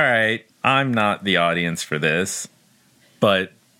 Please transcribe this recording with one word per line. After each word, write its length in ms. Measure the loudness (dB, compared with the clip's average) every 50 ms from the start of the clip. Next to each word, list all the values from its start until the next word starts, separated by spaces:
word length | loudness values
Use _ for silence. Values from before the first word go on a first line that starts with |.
right, 440 | 2 2 2 2 2 0 0 -4 -6 _ _ _
I'm 320 | -2 0 0 0 0 0 0
not 300 | 0 0 0 0 -2 -2
the 140 | 0 0 2
audience 440 | 2 2 0 0 0 -2 -4 -6
for 160 | -6 -6 -4 -2
this." 480 | 0 0 0 0 -2 -4 -6 -10 -12 -14 _ _ _ _ _ _ _ _ _ _ _ _ _ 0
But 320 | 2 2 2 0 -2 -6 _ _ _ _ _